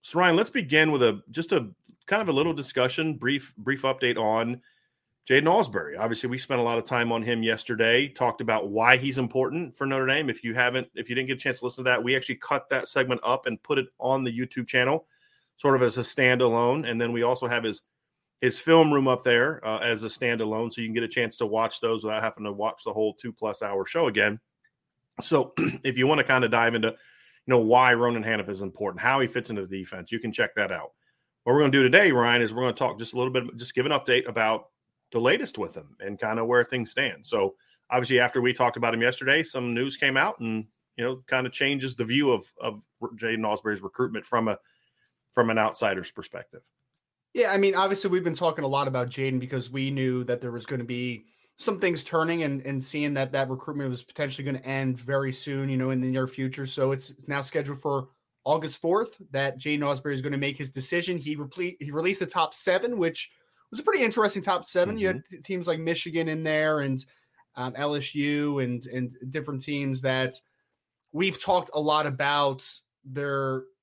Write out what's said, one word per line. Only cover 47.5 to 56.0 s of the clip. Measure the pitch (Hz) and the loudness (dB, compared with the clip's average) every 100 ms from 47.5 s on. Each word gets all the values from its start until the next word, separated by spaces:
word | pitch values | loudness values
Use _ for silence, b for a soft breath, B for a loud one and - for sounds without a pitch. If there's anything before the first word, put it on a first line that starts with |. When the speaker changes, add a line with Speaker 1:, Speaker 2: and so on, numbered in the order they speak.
Speaker 2:
I | 196 | 4
mean, | 196 | 4
obviously, | 185 196 196 202 | 4 0 0 0
we've | 180 | 0
been | 170 156 | -2 0
talking | 170 156 | -2 0
a | 139 | -2
lot | 135 139 | 0 0
about | 131 123 | -2 -4
Jaden | 135 135 127 | -4 -2 -2
because | 127 135 117 | -4 -6 -6
we | 135 135 | -6 -4
knew | 135 131 127 123 | -2 0 -2 -2
that | 120 | -4
there | 123 | -4
was | 117 110 | -10 -8
gonna | 131 | -6
be | 117 123 123 117 b b b _ | -4 -4 -4 -8 b b b _
some | - 190 | -4 0
things | 185 160 | -2 -2
turning | - 165 160 165 | -2 0 0 0
and, | 151 139 | -2 -4
and | 135 139 | -4 -6
seeing | 131 151 147 139 | -6 -4 -2 -2
that | 131 | -2
that | 139 131 | -2 -2
recruitment | 131 - 143 135 | -6 -8 -6 -6
was | 123 | -6
potentially | - - 143 135 139 | -10 -6 -6 -6 -8
gonna | 131 | -6
end | 135 135 131 123 | -4 -4 -2 -4
very | 120 139 135 | -2 -2 -2
soon, | 131 - 135 135 | -6 -6 -6 -2
you | 131 | -2
know, | 131 | 0
in | 131 | -2